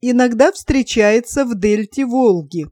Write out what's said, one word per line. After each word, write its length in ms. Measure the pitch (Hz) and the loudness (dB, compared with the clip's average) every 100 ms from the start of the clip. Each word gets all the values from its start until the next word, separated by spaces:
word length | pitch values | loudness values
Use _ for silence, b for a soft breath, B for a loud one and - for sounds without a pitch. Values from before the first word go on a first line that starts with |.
Иногда 520 | 247 247 247 226 294 | 0 2 2 4 2
встречается 920 | 403 - 269 233 - 208 220 240 - | 2 -4 -2 -2 2 2 2 0 -4
в 100 | 262 | -4
дельте 520 | 220 208 208 208 - 269 | -2 0 0 -2 -6 -4
Волги. 600 | 240 247 180 143 170 147 | 2 2 2 -2 -10 -10